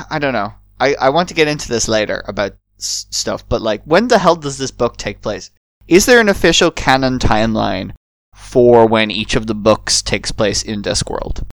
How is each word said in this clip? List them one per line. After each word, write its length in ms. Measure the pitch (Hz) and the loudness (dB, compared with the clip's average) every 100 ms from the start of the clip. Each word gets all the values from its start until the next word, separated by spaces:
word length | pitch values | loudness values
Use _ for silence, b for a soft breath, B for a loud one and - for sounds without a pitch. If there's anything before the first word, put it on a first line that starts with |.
| - | -8
I 80 | 151 | -4
don't 140 | 143 | -2
know. 220 | 117 101 - _ - | -2 -4 -8 _ -2
I, 160 | 131 143 | -2 2
I 140 | 135 | 0
want 180 | 156 180 | 2 0
to 80 | 165 | 0
get 140 | 151 | 0
into 180 | 151 - | 0 -4
this 220 | 117 - | -4 0
later 340 | 110 101 95 - | 0 -2 -4 -8
about 280 | 104 98 - _ _ | -6 -6 -8 _ _
s-, 260 | - - - | -10 -10 -10
stuff, 340 | - - 101 - | -8 -6 -6 -4
but, 120 | 117 | -4
like, 220 | 113 127 | -2 -4
when 240 | - 170 247 | 0 0 4
the 120 | 233 | 2
hell 180 | 170 170 | 4 0
does 200 | 143 135 | -2 -8
this 140 | 131 | -8
book 240 | - 120 - | -2 -4 -4
take 260 | 107 101 | -10 -8
place? 300 | 117 98 - _ _ _ - | -8 -10 -12 _ _ _ 2
Is 160 | 165 - | 2 6
there 160 | 240 | 4
an 80 | 214 | 4
official 420 | 190 175 165 175 | 2 2 4 2
canon 480 | - - 135 131 127 | 0 0 2 2 0
timeline 760 | - 110 113 110 104 95 101 - _ _ _ | 0 2 0 0 -2 -4 -8 -14 _ _ _
for 540 | - - 127 120 117 113 | -20 -4 4 6 8 6
when 240 | 113 107 | 4 0
each 240 | 95 107 131 | -4 -4 -4
of 120 | 110 | -4
the 80 | 107 | -2
books 460 | 107 107 - - | 2 2 0 -4
takes 300 | - 110 - | -2 -6 -6
place 320 | - 107 - | -4 -2 -2
in 180 | - 107 | -6 -6
Discworld? 600 | 101 - - - - - - | -6 -6 -6 -8 -8 -8 -10